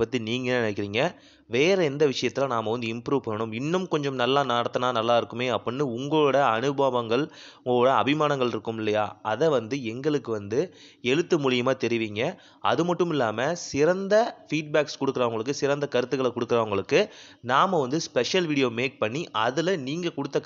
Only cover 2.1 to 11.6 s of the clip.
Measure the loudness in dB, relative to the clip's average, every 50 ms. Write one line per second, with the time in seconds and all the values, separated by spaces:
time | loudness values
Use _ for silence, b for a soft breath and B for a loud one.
2.1 | 2 0 -2 -2 0 0 -2 0 0 -2 -2 -2 -2 -2 -4 -4 -6 -6 -4 -2
3.1 | -2 -2 -2 -2 -4 -4 -4 -4 -4 -6 -4 -2 -2 -2 -2 -2 -2 -2 -2 -2
4.1 | -2 0 0 2 2 2 2 2 0 0 0 0 -2 -2 -2 0 0 0 2 2
5.1 | 2 2 2 0 -4 -4 -2 -2 -2 -2 -2 -4 -4 -4 -4 -4 -4 -6 -4 0
6.1 | 2 2 4 4 4 4 4 4 2 2 0 0 0 2 2 2 2 0 0 0
7.1 | 0 0 0 -2 B B B B B B B 0 2 4 4 4 4 4 4 2
8.1 | 2 2 2 0 2 0 0 0 -2 -4 -4 -6 -6 -4 -2 0 0 0 0 -2
9.1 | -4 -8 -4 -4 -2 0 2 2 2 0 0 -2 -6 -6 -4 -6 -6 -4 -2 -2
10.1 | -2 -2 -2 -4 -6 -6 -4 -4 -2 -2 -2 -2 B B B B B B -2 0
11.1 | 2 2 2 2 2 2 2 2 2 2